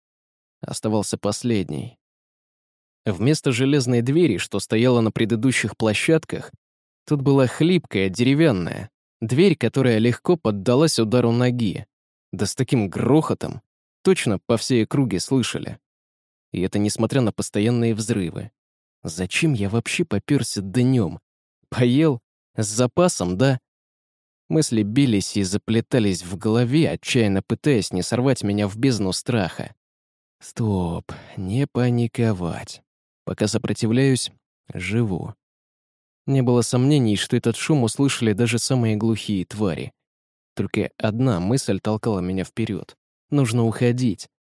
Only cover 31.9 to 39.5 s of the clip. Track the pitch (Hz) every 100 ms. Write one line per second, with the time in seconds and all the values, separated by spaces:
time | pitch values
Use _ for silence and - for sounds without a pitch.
31.9 | 120 117 - 113 95 85 - - - _
32.9 | _ _ _ - - 104 110 - 107 110
33.9 | 120 135 127 - - _ _ - - 90
34.9 | 110 113 87 - - _ _ _ _ _
35.9 | _ _ _ - 135 123 123 113 127 131
36.9 | 151 117 101 - 123 117 110 - 156 113
37.9 | - 139 - 113 98 120 117 - 131 113
38.9 | 107 110 110 - 101 87